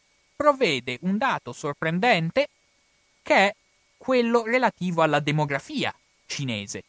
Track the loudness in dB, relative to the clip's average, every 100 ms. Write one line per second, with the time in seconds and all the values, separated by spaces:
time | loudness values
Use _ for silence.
0 | _ _ _ 0 2 4 2 0 -4 -6
1 | -2 -2 0 -2 -6 -8 -8 -4 -2 0
2 | 2 2 2 -2 -4 _ _ _ _ _
3 | _ _ 2 4 4 0 _ _ _ _
4 | 0 2 4 0 2 0 0 -2 -4 0
5 | 2 2 0 -2 -2 -4 -6 -6 -6 -6
6 | _ _ _ -8 -6 -6 -8 -12